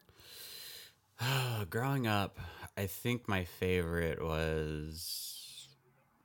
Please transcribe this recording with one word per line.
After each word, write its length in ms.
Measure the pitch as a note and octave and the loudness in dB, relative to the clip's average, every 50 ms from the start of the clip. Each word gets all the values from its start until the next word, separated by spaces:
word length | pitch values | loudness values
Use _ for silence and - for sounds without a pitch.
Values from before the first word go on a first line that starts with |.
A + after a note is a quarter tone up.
| _ - - - - - - - - - - - - - - - - - - _ _ _ _ - | _ -20 -20 -20 -20 -18 -16 -16 -14 -14 -14 -14 -14 -14 -14 -14 -16 -18 -20 _ _ _ _ -4
<sighs> 520 | A#2+ B2+ C3+ C3+ B2+ B2 A#2 G#2+ G#2 E2 | 0 2 2 2 2 2 2 0 0 0
Growing 360 | - A2+ B2 C3+ C#3 C3+ B2 | 0 0 2 2 2 4 4
up, 320 | A2 G#2+ G2+ G2 - - - - - - - - - - | 6 6 4 4 2 -2 -8 -12 -12 -12 -12 -14 -10 -6
I 100 | - G2+ | -4 -4
think 420 | F#2 - - - A#2+ A#2+ A#2 - - | -4 -4 -2 0 0 0 2 2 2
my 160 | G2+ F#2 F2+ | 2 2 0
favorite 800 | E2+ - - F#2+ F#2 F#2 F2+ F2 E2 E2+ E2+ E2+ D#2+ D2+ - - | -2 -2 0 2 4 4 4 4 2 2 2 2 2 2 0 0
was, 1500 | E2 D#2+ D#2 D#2+ D#2+ D#2+ D#2+ D#2 D2+ D#2 D2+ D2+ D#2 D#2 D#2+ E2 - - - - - - - - - - - - - - _ _ _ _ _ _ _ _ _ | 0 2 2 2 2 2 2 0 0 -2 -4 -4 -6 -8 -8 -8 -8 -6 -6 -8 -8 -10 -12 -14 -14 -14 -16 -18 -18 -20 _ _ _ _ _ _ _ _ _